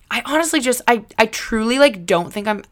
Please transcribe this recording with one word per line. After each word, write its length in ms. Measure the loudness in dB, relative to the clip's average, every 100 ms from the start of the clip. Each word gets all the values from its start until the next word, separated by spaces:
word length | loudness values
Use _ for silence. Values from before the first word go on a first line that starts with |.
| -8
"I 100 | -8 -2
honestly 340 | -2 0 0
just, 220 | 0 -2 2
I, 180 | 0 0 0
I 100 | 0
truly, 520 | 0 -6 -2 0 4
like, 260 | 4 2 -2
don't 280 | -2 -2
think 160 | -6 -6
I'm 160 | -6 -6